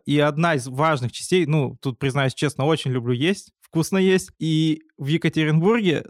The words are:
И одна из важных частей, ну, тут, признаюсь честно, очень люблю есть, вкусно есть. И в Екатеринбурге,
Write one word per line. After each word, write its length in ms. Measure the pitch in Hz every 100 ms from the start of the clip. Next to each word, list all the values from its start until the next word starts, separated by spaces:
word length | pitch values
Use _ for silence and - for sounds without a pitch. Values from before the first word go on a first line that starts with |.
| -
И 140 | 143
одна 340 | 147 147 170
из 140 | 151 123
важных 420 | 131 160 147 120
частей, 360 | - - 180 160
ну, 300 | 156 127 123
тут, 160 | 139 120
признаюсь 360 | 139 127 135
честно, 300 | - 147 -
очень 280 | 139 156 139
люблю 200 | 127 117
есть, 380 | 123 151 196 - _
вкусно 360 | _ 165 156 190
есть. 320 | 190 185 185 -
И 440 | 160 156 160 151 - -
в 100 | 139
Екатеринбурге, 960 | 160 165 156 156 156 180 233 196 147